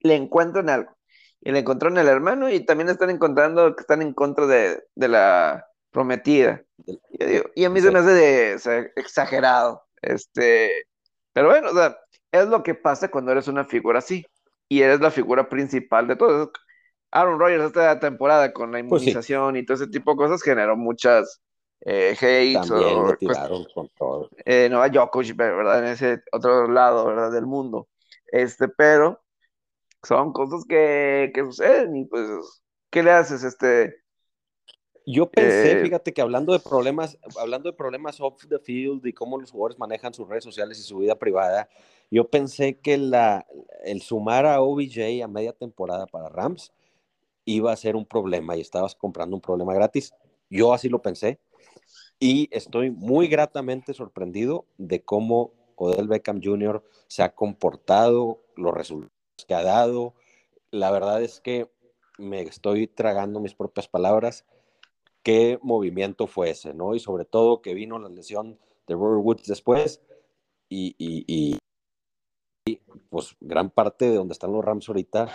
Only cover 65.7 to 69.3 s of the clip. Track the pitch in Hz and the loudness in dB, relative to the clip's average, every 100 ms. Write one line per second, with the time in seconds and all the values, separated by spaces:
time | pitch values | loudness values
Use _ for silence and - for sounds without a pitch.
65.7 | 117 95 90 98 95 107 - 85 80 78 | -2 -2 -4 -6 -6 -8 -4 -4 -6 -12
66.7 | 76 92 113 101 92 82 113 113 117 95 | -10 -6 -6 -6 -8 -4 2 2 2 -4
67.7 | 92 110 113 104 90 85 104 113 107 _ | -10 -10 -14 -16 -20 -14 -12 -12 -16 _
68.7 | _ - 85 107 107 110 | _ -10 -4 0 2 2